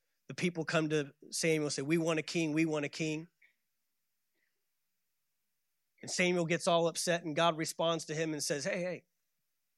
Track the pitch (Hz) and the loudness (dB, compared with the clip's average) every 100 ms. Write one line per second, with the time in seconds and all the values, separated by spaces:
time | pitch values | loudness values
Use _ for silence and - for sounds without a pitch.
0 | _ _ - - 175 175 147 165 156 151 | _ _ -14 -4 -2 -2 0 0 2 0
1 | 139 - - - 165 156 147 143 139 165 | -2 -8 -10 -2 2 2 0 -2 0 0
2 | 160 160 151 175 160 151 165 151 143 - | 2 0 0 0 2 2 2 0 -2 -2
3 | 160 156 170 _ _ _ _ _ _ _ | -2 -4 -6 _ _ _ _ _ _ _
4 | _ _ _ _ _ _ _ _ _ _ | _ _ _ _ _ _ _ _ _ _
5 | _ _ _ _ _ _ _ _ _ _ | _ _ _ _ _ _ _ _ _ _
6 | 135 - 180 180 165 165 - 170 165 160 | -6 0 2 2 2 0 2 4 2 0
7 | - 170 170 147 170 160 156 - 165 165 | 0 0 0 2 2 2 -2 -2 0 0
8 | 151 156 160 151 - 147 139 202 175 160 | -2 -4 -2 -2 -2 -2 -2 -4 -4 -8
9 | - _ _ _ _ _ _ | -12 _ _ _ _ _ _